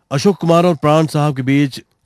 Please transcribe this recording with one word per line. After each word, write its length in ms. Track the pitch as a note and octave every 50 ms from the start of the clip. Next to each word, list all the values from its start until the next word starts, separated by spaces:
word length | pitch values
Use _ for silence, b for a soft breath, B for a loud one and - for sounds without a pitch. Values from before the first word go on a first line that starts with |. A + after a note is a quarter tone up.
| _ -
अशोक 260 | C3+ C#3 - G3+ G3 -
कुमार 280 | - E3 E3 E3+ F3
और 100 | F3+ F3
प्राण 320 | C3+ - D3+ D3+ D#3+ D#3+ D3
साहब 280 | - D#3 D3 D3+ C#3
के 60 | C3
बीच 400 | B2+ B2+ C#3 C#3+ C#3+ C#3 - - - _ _ _ _